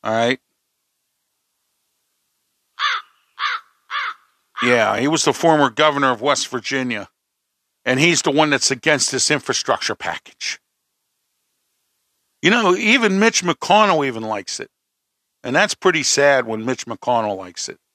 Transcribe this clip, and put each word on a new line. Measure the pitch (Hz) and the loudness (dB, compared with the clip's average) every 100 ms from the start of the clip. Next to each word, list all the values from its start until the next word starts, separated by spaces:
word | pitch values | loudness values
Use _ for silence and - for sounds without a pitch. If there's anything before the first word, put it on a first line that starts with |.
All | 110 | -2
right. | 113 117 131 _ _ _ _ _ _ _ _ _ _ _ _ _ _ _ _ _ _ _ _ _ _ _ - 587 - - _ _ - 1077 - _ _ _ - - - _ _ _ - | 0 0 -2 _ _ _ _ _ _ _ _ _ _ _ _ _ _ _ _ _ _ _ _ _ _ _ -6 -4 -4 -8 _ _ -8 -6 -6 _ _ _ -8 -8 -10 _ _ _ -6
Yeah, | 123 123 107 104 | 0 2 2 0
he | 139 | -2
was | 160 156 | 0 0
the | |
former | 127 170 202 180 | 2 2 4 2
governor | 117 151 143 135 | 4 2 4 0
of | 117 | 0
West | 131 - - | 0 -2 -4
Virginia. | 123 - 135 127 110 98 _ _ _ _ _ _ _ - | -8 -4 -4 -4 -6 -10 _ _ _ _ _ _ _ -2
And | 131 | 2
he's | 170 160 | 2 2
the | - | 0
one | 143 156 | 2 2
that's | 139 - | 2 0
against | 131 156 143 - | -2 0 0 0
this | 127 - | -2 0
infrastructure | 147 - 123 - 107 - 104 | -2 -2 -4 -2 -2 -4 -6
package. | - 82 - _ - - _ _ _ _ _ _ _ _ _ _ _ _ _ _ _ _ _ _ | -8 -8 -14 _ -10 -10 _ _ _ _ _ _ _ _ _ _ _ _ _ _ _ _ _ _
You | 165 | 2
know, | 240 202 180 | 4 2 2
even | 214 254 220 190 | 2 2 2 4
Mitch | 220 - | 2 2
McConnell | 180 160 - 202 208 160 139 | -2 -4 2 4 4 2 0
even | 113 | -4
likes | 110 107 95 - | -6 -6 -8 -12
it. | - _ _ _ _ _ _ _ | -14 _ _ _ _ _ _ _
And | 123 147 | -2 0
that's | 208 | 0
pretty | - 190 160 | 0 0 0
sad | 135 - 143 139 117 | -2 2 4 4 0
when | 110 113 | -6 -4
Mitch | 127 - | -6 -8
McConnell | 113 - 120 110 95 | -8 -2 -2 -2 -6
likes | 92 87 - | -10 -12 -12
it. | 82 _ | -14 _